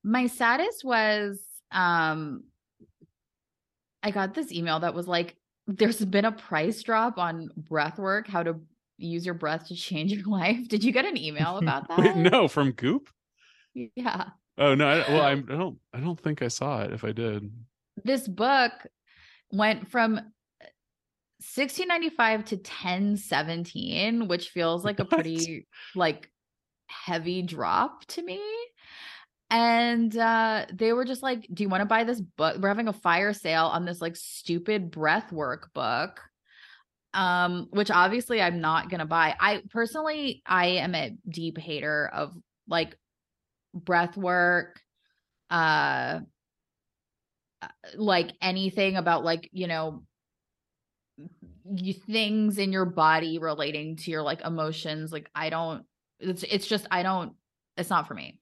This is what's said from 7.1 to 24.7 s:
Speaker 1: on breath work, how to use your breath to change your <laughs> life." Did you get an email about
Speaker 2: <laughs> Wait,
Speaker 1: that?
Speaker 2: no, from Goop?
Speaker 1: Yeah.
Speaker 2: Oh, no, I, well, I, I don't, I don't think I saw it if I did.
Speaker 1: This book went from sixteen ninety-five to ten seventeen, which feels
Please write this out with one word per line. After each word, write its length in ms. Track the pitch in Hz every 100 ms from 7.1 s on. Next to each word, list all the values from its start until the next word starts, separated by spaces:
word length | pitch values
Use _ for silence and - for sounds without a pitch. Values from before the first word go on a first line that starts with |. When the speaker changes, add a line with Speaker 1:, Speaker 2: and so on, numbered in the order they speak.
| 226
Speaker 1:
on 300 | 175 165 160
breath 440 | - 156 156 147 156
work, 280 | 190 202 214
how 140 | 185
to 180 | 165 160 160 _ _ _
use 260 | 170 170
your 100 | 175
breath 320 | 170 156 160 165
to 80 |
change 360 | 175 - 160 175
your 120 | 208
<laughs> 40 | 196
life." 400 | 196 175 240 240
Did 140 | 208
you 80 | 226
get 140 | 247
an 120 | 370 285
email 400 | 156 151 160 185
about 300 | 160 127 -
Speaker 2:
<laughs> 80 | -
Wait, 180 | 214
Speaker 1:
that? 20 | 190
Speaker 2:
no, 300 | 175 262 165
from 240 | - 139
Goop? 380 | 113 123 254 - _ _ _ _ _ _
Speaker 1:
Yeah. 540 | 247 233 - 247 180 - _ _ -
Speaker 2:
Oh, 160 | 143
no, 120 | 135 147
I, 100 | 160 147
well, 100 | 156
I, 100 | 143
I 40 |
don't, 420 | 139 120 147 185 - _
I 60 | 120
don't 200 | 156 170
think 220 | 156 151
I 60 | 120
saw 340 | - 135 123
it 120 | 104
if 100 | 110
I 80 | 110
did. 400 | 107 117 104 104 117 117 _ _ -
Speaker 1:
This 240 | 214 269 240
book 460 | 180 240 277 247 - - _ _ _ - _ _
went 380 | 196 214 208 190
from 280 | 247 226 220 - _ _ _ - _ _ _ _ _ _ _
sixteen 480 | - - 277 - 359
ninety-five 580 | 339 320 - 226 220
to 120 | 214 190
ten 600 | - - 185 180 202 202
seventeen, 1080 | - 143 156 170 170 - 85 - 208 233 208
which 220 | 175 -
feels 340 | 180 165